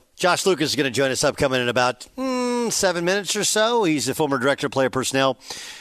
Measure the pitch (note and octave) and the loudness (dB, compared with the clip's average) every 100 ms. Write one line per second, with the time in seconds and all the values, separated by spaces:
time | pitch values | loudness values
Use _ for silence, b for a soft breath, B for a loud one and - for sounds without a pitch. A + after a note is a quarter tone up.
0 | _ - F3+ D#3+ G3 F3+ C#3 A#2+ C#3 A#2 | _ -2 0 2 2 2 0 0 -2 0
1 | C3+ B2+ D3 - C#3+ B2+ A#2+ A#2+ B2 - | 0 0 0 0 0 2 2 2 2 0
2 | - - C4 B3+ B3 A#3+ A3+ - F#3 F3 | -10 -6 -4 -2 -2 -2 -2 0 0 0
3 | E3+ G3+ F3+ G#3 F#3 G#3+ A3 A#3+ F3+ D3+ | 0 -2 -2 -2 0 0 2 2 2 0
4 | A#2 B2 D3 C3+ C#3 C3+ C3+ C3+ C3 C3 | -2 0 0 0 0 0 -2 0 0 0
5 | A#2 C3+ C3+ B2+ B B B B | -2 0 0 0 B B B B